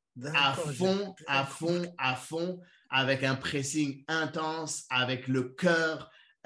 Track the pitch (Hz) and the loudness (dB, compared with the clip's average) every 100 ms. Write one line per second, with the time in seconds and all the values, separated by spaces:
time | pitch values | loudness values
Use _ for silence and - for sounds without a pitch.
0 | _ 123 139 147 139 135 151 135 185 190 | _ -12 -2 2 4 2 -2 2 2 2
1 | 196 - - 135 139 - 165 175 175 - | -2 -8 -2 0 0 -2 -2 0 -2 -2
2 | 131 127 - 160 175 180 - _ - 131 | -2 -2 -4 -4 -4 -6 -12 _ -2 0
3 | 131 131 135 135 - 147 135 156 143 135 | 2 2 2 0 -2 -2 0 0 0 -2
4 | - 160 151 165 156 160 151 - - 127 | -4 -2 -2 -2 -2 -4 -6 -8 -2 0
5 | 123 127 131 131 127 - 180 165 160 151 | 2 0 0 0 0 0 4 4 2 -2
6 | - - _ _ | -8 -20 _ _